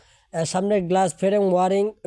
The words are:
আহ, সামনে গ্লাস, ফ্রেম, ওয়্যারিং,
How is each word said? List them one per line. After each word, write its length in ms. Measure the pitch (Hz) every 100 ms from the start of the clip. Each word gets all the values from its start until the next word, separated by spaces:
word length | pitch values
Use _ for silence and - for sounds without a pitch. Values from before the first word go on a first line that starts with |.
| - _ _
আহ, 120 | 165
সামনে 380 | 160 185 196 208
গ্লাস, 340 | 175 185 190 -
ফ্রেম, 380 | 190 208 196
ওয়্যারিং, 380 | 180 185 196 208 214